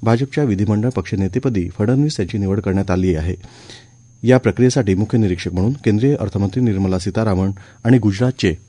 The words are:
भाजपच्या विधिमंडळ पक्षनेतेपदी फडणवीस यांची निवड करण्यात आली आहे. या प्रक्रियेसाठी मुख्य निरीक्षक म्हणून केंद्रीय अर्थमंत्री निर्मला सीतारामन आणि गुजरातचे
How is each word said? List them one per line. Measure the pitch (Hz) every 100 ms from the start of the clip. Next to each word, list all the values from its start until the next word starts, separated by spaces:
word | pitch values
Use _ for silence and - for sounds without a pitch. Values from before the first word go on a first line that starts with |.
भाजपच्या | 113 117 135 -
विधिमंडळ | 147 98 101 104 117
पक्षनेतेपदी | 127 92 101 95 101 131 107 87 -
फडणवीस | 104 131 151 -
यांची | 92 110
निवड | 98 101
करण्यात | 101 95 95
आली | 90 92
आहे. | 80 80 90 - - - - - _ _ _
या | 113 127
प्रक्रियेसाठी | 117 95 123 131 104
मुख्य | 95 107 123
निरीक्षक | 107 90 -
म्हणून | 90 98
केंद्रीय | 143 - 104 131 143
अर्थमंत्री | 98 98 98 127
निर्मला | 123 95 95 92
सीतारामन | 95 92 110 92 95 98 - -
आणि | 113 127
गुजरातचे | 107 98 127 131 101 78